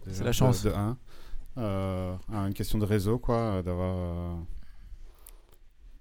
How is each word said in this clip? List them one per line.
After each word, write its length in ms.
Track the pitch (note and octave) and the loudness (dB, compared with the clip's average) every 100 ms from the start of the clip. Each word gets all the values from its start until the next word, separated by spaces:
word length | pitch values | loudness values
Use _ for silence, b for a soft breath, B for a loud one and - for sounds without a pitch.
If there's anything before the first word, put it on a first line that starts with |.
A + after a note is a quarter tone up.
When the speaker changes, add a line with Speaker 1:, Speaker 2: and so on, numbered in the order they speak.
| F#2+ | -6
Speaker 1:
C'est 40 | |
Speaker 2:
Déjà, 120 | F#2+ A#2+ | -2 2
Speaker 1:
la 60 | |
chance. 320 | A2+ A#2+ G2 | 6 6 6
Speaker 2:
de, 60 | G#2 | 4
de 60 | G2 | 2
un. 220 | G#2 A2+ - b b b b - | 0 -2 -8 b b b b -4
Euh, 560 | G#2+ F#2+ F#2+ F#2 F#2 F#2 - | -2 0 0 0 -2 -4 -4
une 240 | G#2+ G2 | -2 -2
question 260 | G2 G2+ A2 | -2 0 2
de 60 | G2+ | 4
réseau, 340 | G#2+ G2 B2 | 4 4 2
quoi, 160 | - A#2 | 2 2
euh, 240 | A2+ F#2+ | 2 0
d'avoir, 320 | F2+ F2+ F#2 F#2 | 0 0 0 0
euh, 400 | F2 E2+ F2 E2+ E2+ - - - - - - b b b b - - - - - | -2 -4 -4 -6 -6 -8 -8 -12 -14 -14 -14 b b b b -20 -20 -20 -20 -20